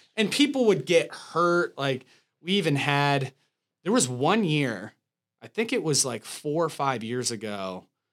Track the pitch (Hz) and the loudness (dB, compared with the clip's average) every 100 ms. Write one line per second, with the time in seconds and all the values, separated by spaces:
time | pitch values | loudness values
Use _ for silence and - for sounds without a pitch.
0 | _ - 208 - 285 269 226 165 151 165 | _ -2 -2 2 2 4 2 2 4 2
1 | 143 - - 160 175 175 160 - 139 131 | 2 -10 -6 0 2 2 0 -2 -2 -2
2 | - _ _ _ 165 202 160 139 135 143 | -6 _ _ _ -2 0 2 0 2 2
3 | 143 139 131 _ _ _ _ _ 175 240 | 2 2 -2 _ _ _ _ _ 0 2
4 | 127 123 147 220 175 151 131 101 107 _ | 2 0 2 2 2 2 0 -4 -10 _
5 | _ _ _ _ 117 - 233 247 160 135 | _ _ _ _ -12 -4 -2 0 0 0
6 | 131 110 - - 151 151 156 - 139 123 | 0 -2 -10 -10 -4 -2 -2 0 -2 -2
7 | 113 127 117 113 107 101 95 92 - _ | -4 -4 -4 -6 -8 -8 -8 -10 -14 _
8 | _ | _